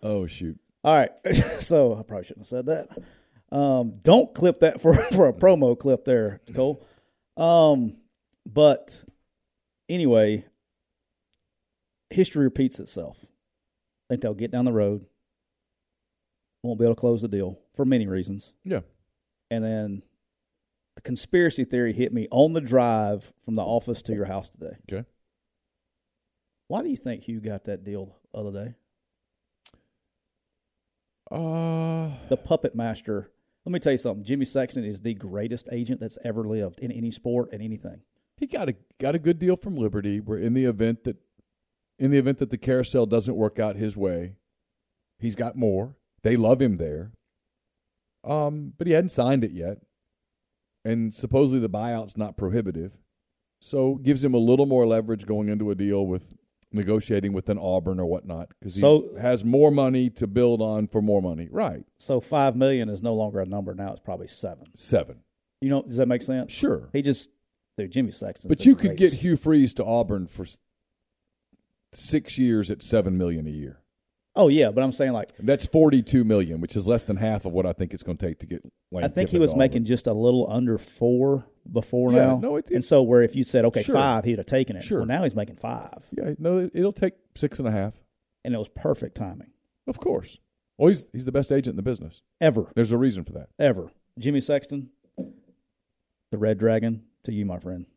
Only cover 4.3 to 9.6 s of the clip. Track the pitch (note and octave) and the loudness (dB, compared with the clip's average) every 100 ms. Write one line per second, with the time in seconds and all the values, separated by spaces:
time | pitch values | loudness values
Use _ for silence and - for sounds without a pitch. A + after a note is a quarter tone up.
4.3 | - F3+ - D#3+ - D#3+ - - F#3 D3+ | 0 0 4 2 4 4 4 4 4 4
5.3 | - F#3 F3 B2+ A#2+ C#3 B2+ - B2 G#2+ | 6 4 6 4 2 2 0 2 2 0
6.3 | G2+ - - C3+ D3 - _ _ _ _ | -6 -8 -2 -2 -4 -14 _ _ _ _
7.3 | - E3 E3+ D#3 C#3 A2+ - _ _ _ | -2 4 6 6 4 0 -6 _ _ _
8.3 | _ - G#2+ D3+ C3+ - - - _ _ | _ -4 6 6 6 -2 -20 -20 _ _
9.3 | _ _ _ | _ _ _